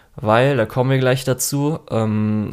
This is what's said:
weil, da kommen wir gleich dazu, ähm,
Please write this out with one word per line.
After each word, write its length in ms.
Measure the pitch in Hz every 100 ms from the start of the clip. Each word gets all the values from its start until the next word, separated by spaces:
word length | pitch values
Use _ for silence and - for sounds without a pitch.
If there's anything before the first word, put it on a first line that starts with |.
| _ -
weil, 360 | 107 113 135 139
da 80 | 107
kommen 240 | - 127
wir 80 | 135
gleich 260 | 127 131
dazu, 560 | - 127 - 143 143 165 -
ähm, 600 | 113 110 107 107 107 104